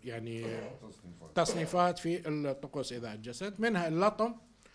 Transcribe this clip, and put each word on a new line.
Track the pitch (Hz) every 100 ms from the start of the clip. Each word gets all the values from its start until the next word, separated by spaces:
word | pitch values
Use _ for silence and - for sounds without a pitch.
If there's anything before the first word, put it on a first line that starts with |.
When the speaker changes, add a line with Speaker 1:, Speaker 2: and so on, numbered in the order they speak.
Speaker 1:
يعني | 123 117 113 113 113 113 107 -
Speaker 2:
تصنيفات. | 110 - 87 85 80 -
Speaker 1:
تصنيفات | 165 170 160 180 175 170
في | 170 170 160
الطقوس | 151 143 135 - 143 123
إيذاء | 123 113
الجسد، | 107 113 120 196 202
منها | 226 190 170
اللطم. | 160 208 214 226 233 - - -